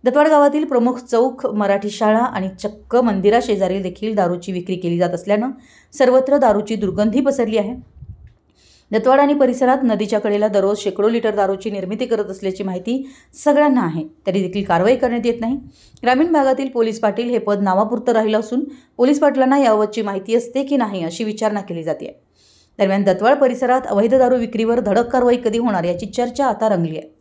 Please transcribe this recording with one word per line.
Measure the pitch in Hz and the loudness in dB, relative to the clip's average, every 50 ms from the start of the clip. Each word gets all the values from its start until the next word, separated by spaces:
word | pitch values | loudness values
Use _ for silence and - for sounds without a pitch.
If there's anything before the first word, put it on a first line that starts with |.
| - | -2
दत्तवाड | 254 247 294 294 | 2 2 4 4
गावातील | 311 311 294 285 285 - 302 302 | 6 6 6 4 4 4 2 -2
प्रमुख | - 269 240 233 247 254 | 0 0 2 2 0 -2
चौक, | 240 - - 247 226 240 269 233 - - | -4 -6 -2 0 2 2 0 -2 -4 -6
मराठी | 240 214 208 208 196 202 196 208 208 | -4 -2 -2 0 0 0 0 -2 -6
शाळा | 202 - 226 214 220 226 | -4 -2 0 2 2 2
आणि | 240 254 - 202 185 190 190 - | 0 -2 -4 -6 -6 -6 -8 -8
चक्क | - 208 214 - - - - | -10 -10 -10 -10 -12 -2 0
मंदिराशेजारी | 240 254 233 202 190 185 208 214 233 254 247 208 190 190 185 185 196 | 0 2 2 0 2 2 4 4 2 2 0 0 0 0 -2 -2 -4
देखील | 185 185 180 - 208 220 220 | -4 -6 -8 -6 -6 -4 -2
दारूची | 202 185 175 180 175 175 - | 0 0 0 -2 -4 -6 -8
विक्री | 185 180 175 - 190 | -8 -8 -4 -6 -6
केली | 180 180 170 170 | -4 -2 -2 0
जात | 170 180 170 | 0 0 0
असल्यानं | 180 170 - - 208 208 233 262 269 - - _ _ _ _ _ - | -2 -6 -2 -2 -2 -2 -2 -4 -8 -10 -20 _ _ _ _ _ -2
सर्वत्र | - 262 254 247 262 262 262 277 | 0 2 4 4 4 4 4 2
दारूची | 285 269 226 208 202 214 214 226 | 4 4 4 2 2 0 -4 -4
दुर्गंधी | 202 196 185 170 190 208 214 208 269 | -4 -2 -4 -2 0 -2 0 0 0
पसरली | 254 277 269 269 233 220 214 | 0 0 0 0 -2 0 0
आहे. | 220 202 208 254 254 - - _ - - - - - - - _ _ _ _ _ _ _ _ _ _ _ _ | -2 -2 -2 -6 -10 -14 -20 _ -20 -20 -20 -20 -20 -20 -20 _ _ _ _ _ _ _ _ _ _ _ _
दत्तवाड | 214 220 220 254 262 269 | -4 0 2 4 4 4
आणि | 285 277 294 | 4 4 4
परिसरात | 294 277 254 247 247 262 247 262 262 269 | 2 2 0 2 0 2 2 2 2 2
नदीच्या | 233 214 190 214 202 233 208 | 0 0 0 -2 -2 -2 -2
कडेला | 208 220 208 208 208 | 0 0 0 0 0
दररोज | 214 196 202 190 196 208 | 2 2 2 2 2 -2
शेकडो | 208 - 208 185 - 202 220 | -2 -4 -6 -2 0 0 0
लिटर | 233 233 - 185 - | 0 0 -2 -2 0
दारूची | 202 196 190 196 190 - 220 | 0 0 0 -2 -4 -6 -8
निर्मिती | 202 196 185 180 214 226 254 | -8 -6 -8 -8 -6 -6 -4
करत | 247 226 208 208 | -4 -2 -4 -4
असल्याची | 180 190 190 - 190 185 - 202 | -6 -8 -6 -6 -8 -6 -6 -6
माहिती | 190 185 185 185 226 240 269 269 - - - _ _ _ - - | -6 -6 -6 -6 -4 -6 -6 -6 -10 -16 -20 _ _ _ -4 0
सगळ्यांना | 294 - 285 294 294 262 247 | 2 2 4 4 4 2 2
आहे, | 196 165 156 165 156 - - _ _ | 0 0 -2 -4 -8 -8 -14 _ _
तरी | 202 180 202 | -4 -2 -2
देखील | 190 175 185 208 196 | -2 -2 -4 -6 -2
कारवाई | - 175 170 180 220 262 | 0 0 2 4 2 2
करण्यात | 262 269 240 233 240 214 | 2 0 -2 -2 -2 -2
येत | 240 233 240 | -2 -2 -2
नाही. | 226 226 262 277 - - - _ _ _ _ - - | -4 -4 -4 -6 -8 -14 -20 _ _ _ _ -4 0
ग्रामीण | 233 254 262 320 349 | 0 2 2 2 2
भागातील | 320 302 269 269 262 262 269 262 | 2 2 2 2 0 0 -2 -4
पोलीस | - 240 226 220 214 220 | -2 0 0 0 -2 -2
पाटील | 226 208 196 - 240 240 | -2 -2 -2 -2 -4 -2
हे | 247 | -2
पद | 226 - 202 208 196 | -2 0 -2 -2 0
नावापुरतं | 202 196 185 190 220 220 240 240 240 - | 0 0 2 2 0 0 -2 -4 -2 0
राहिलं | 233 226 220 214 214 214 | 2 2 2 2 0 0
असून | 220 220 247 254 320 - - - _ _ _ | -2 -2 -4 -4 -4 -6 -10 -20 _ _ _
पोलीस | - 247 262 294 294 | 0 2 2 4 4
पाटलांना | 311 285 - 277 262 254 269 | 2 2 4 4 2 4 4
याबाबतची | 285 277 240 214 214 214 208 208 233 | 4 4 4 4 4 2 0 -2 -4
माहिती | 214 202 196 190 190 - 226 | -4 -4 -6 -6 -4 0 0
असते | 233 233 - - 262 277 | 0 0 0 -4 -4 -2
की | 269 285 | 0 0
नाही | 269 233 208 202 185 165 | 0 0 -2 -4 -6 -6
अशी | 160 175 - 233 | -6 -6 -6 -6
विचारणा | 214 214 214 220 214 208 208 | -6 -4 -2 -2 -2 -2 -4
केली | 196 - 170 165 160 | -6 -6 -10 -8 -4
जाते. | 165 156 - - - - _ _ _ _ _ _ _ _ _ _ _ _ - | -6 -6 -6 -8 -16 -16 _ _ _ _ _ _ _ _ _ _ _ _ -2
दरम्यान | 202 196 190 202 202 | 0 0 2 2 2
दत्तवाड | 196 - - 208 240 285 | 2 2 2 4 2 4
परिसरात | 285 277 254 240 240 262 240 247 262 254 | 4 4 2 2 0 0 0 0 0 0
अवैध | - 208 202 214 233 254 | 0 0 0 2 4 4
दारू | 262 254 247 254 | 4 4 4 2
विक्रीवर | 247 233 220 - - 226 220 233 240 | 0 0 -4 -4 -2 0 0 0 0
धडक | 220 208 196 220 240 | 0 0 0 0 0
कारवाई | 240 247 254 247 247 247 247 247 | 0 0 2 2 2 2 2 0
कधी | 226 208 | -2 -2
होणार | 233 240 247 202 180 165 | 0 -2 0 -2 -2 -2
याची | 175 175 175 226 | -2 -4 -4 -6
चर्चा | 202 - - 240 247 247 - 277 | -8 -4 -4 -4 -4 -2 -2 -2
आता | 254 202 - 220 220 | -2 0 0 0 0
रंगली | 208 170 170 160 160 | 0 0 -2 -4 -6
आहे. | 156 - - _ _ | -10 -12 -16 _ _